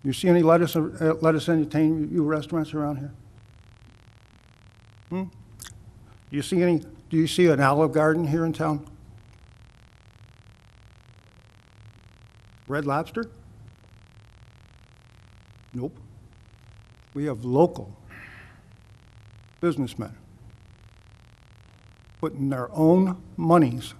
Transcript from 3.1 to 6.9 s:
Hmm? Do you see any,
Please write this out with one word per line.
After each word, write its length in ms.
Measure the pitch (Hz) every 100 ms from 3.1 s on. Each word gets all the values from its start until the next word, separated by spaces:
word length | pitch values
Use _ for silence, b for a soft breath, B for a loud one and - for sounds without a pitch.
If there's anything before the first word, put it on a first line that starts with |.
| - - - - - - - - - - - - - - - - - - - -
Hmm? 120 | 175
Do 1120 | 185 - - - - - - - - - - 143
you 60 |
see 200 | 135 180
any, 160 | 180 165 -